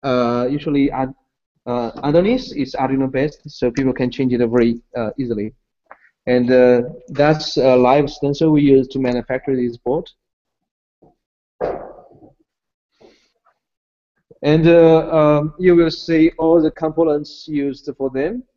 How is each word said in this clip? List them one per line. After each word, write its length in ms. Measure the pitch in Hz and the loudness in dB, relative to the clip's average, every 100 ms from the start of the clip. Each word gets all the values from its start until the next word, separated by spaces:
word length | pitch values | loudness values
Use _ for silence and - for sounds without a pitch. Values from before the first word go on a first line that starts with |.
uh, 440 | 139 123 120 120 123 | -2 -2 -2 -2 -4
usually 400 | 143 151 143 143 | -6 -4 -2 -2
ad-, 240 | 123 131 135 _ _ _ _ - | -2 -8 -8 _ _ _ _ -8
uh, 240 | 123 117 - | -6 -6 -6
underneath 500 | 139 156 190 254 - | 0 2 2 -2 -6
is 200 | - 131 | -8 -8
Arduino 360 | - 135 135 135 | -4 -4 -2 -2
based, 300 | 135 147 - 151 | -2 -4 -6 -20
so 200 | - 123 | -4 -4
people 220 | 120 135 | -2 -4
can 180 | 127 127 | -2 -4
change 220 | - 131 | -2 -2
it 140 | 120 120 | 0 0
very, 360 | 120 117 117 _ 123 | 2 0 -2 _ -8
uh, 140 | 110 - | -8 -6
easily. 360 | 127 110 107 _ _ _ _ - _ _ - | -6 -6 -8 _ _ _ _ -20 _ _ -2
And, 240 | 123 123 | 0 2
uh, 320 | 127 123 123 123 - - | 4 6 4 0 -10 -16
that's 480 | - 147 156 - - | 0 2 2 -2 0
a 200 | 131 127 | 4 4
live 340 | 123 139 143 | 4 4 0
stencil 420 | - 143 143 160 | -4 -6 0 2
we 100 | 151 | 2
use 260 | 143 135 131 | 4 4 2
to 100 | 135 | -4
manufacture 580 | 127 123 117 127 - 131 | -2 -4 -4 -6 -4 -4
this 200 | 120 117 | -4 -6
board. 320 | - 147 175 _ _ _ _ _ _ _ _ _ _ _ _ _ _ _ - - - - - _ - _ _ _ _ _ _ _ - _ _ _ _ _ _ _ _ _ _ _ _ _ | -6 -6 -6 _ _ _ _ _ _ _ _ _ _ _ _ _ _ _ -10 -10 -14 -20 -20 _ -20 _ _ _ _ _ _ _ -20 _ _ _ _ _ _ _ _ _ _ _ _ _
And, 240 | 147 156 160 | 0 2 4
uh, 420 | 170 165 160 - 165 | 6 6 4 2 0
um, 340 | 151 147 151 156 | 2 2 -2 -2
you 180 | 185 170 | 2 2
will 140 | 165 | 2
see 400 | - - 160 160 - | -4 -4 2 2 0
all 220 | 160 170 | 2 2
the 100 | 156 | 2
components 760 | - 160 156 165 147 151 - - | -2 -6 0 0 0 -6 -18 -10
used 400 | 151 143 135 - 131 | -6 -6 -6 -12 -8
for 140 | 135 | -6
them. 320 | 131 151 240 254 | -4 -6 -6 -14